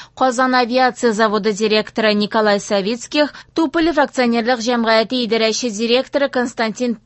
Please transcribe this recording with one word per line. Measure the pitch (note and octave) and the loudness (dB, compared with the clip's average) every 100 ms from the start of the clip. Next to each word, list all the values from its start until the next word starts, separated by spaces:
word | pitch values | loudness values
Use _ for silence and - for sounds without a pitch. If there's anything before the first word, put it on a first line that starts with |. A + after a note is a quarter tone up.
| - | -20
Казан | - C4 A#3+ C4 | -2 0 2 0
авиация | B3+ B3 B3 B3+ A#3+ A#3+ | 2 2 2 0 0 -2
заводы | G#3 A3 G#3+ G#3 | 2 0 0 -2
директоры | G3+ A3 G#3+ G#3 - A3 | -2 0 0 -2 -2 0
Николай | G#3 G#3 A3+ G#3+ G3+ | 2 0 0 2 0
Савицких, | - G3+ G3 A#3 - D4+ D4 - - | 0 -2 0 -4 -4 0 0 -2 -8
Туполев | - D#4+ E4+ E4 D4+ | -2 0 0 0 2
акционерлык | C4+ - B3 A#3 A3+ B3+ | 0 0 0 0 0 -2
җәмгыяте | A3 A#3+ A3+ A3 A3+ B3+ | 0 0 2 2 2 -2
идарәче | A#3 A3+ A3 A3 B3 | -2 0 0 -2 -4
директоры | G3+ A#3 B3 C4 C#4+ C#4 | -4 0 0 0 -2 -2
Константин | C#4 B3+ - A3+ G3+ B3 A3 | -2 -4 -4 -6 -2 -4 -4